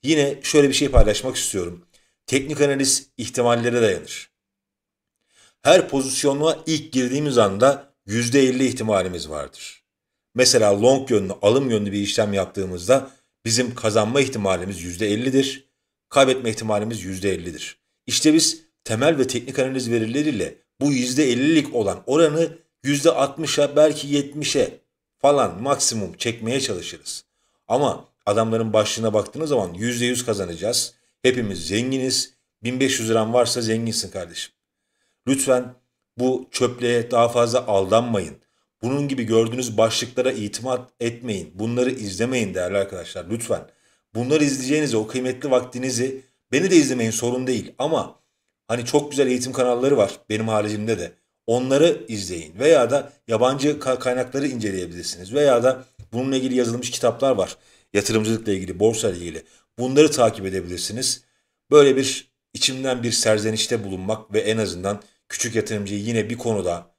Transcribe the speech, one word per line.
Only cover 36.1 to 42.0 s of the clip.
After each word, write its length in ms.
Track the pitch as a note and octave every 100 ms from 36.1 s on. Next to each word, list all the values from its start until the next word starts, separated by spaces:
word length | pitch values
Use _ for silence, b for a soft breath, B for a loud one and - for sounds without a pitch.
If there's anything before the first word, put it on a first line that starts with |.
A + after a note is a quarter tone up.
| -
bu 300 | B2+ B2+ -
çöplüğe 600 | - B2 B2 A#2+ A#2+ A2+
daha 180 | B2 A#2
fazla 380 | A#2+ A#2 A#2+ G#2+
aldanmayın. 680 | G2 F#2+ A2 A#2+ G#2+ D#2+ - _ _ _ _
Bunun 260 | A#2+ C#3+ C#3+
gibi 160 | C3
gördüğünüz 540 | A2+ A2+ A2+ B2 A#2+ A2
başlıklara 540 | A2+ - A#2 - B2+
itimat 580 | A2+ G#2 - B2+ B2+ - _
etmeyin. 520 | A#2+ A#2 B2 G2 D#2+ F2+
Bunları 360 | A2+ A#2+ B2+
izlemeyin 600 | -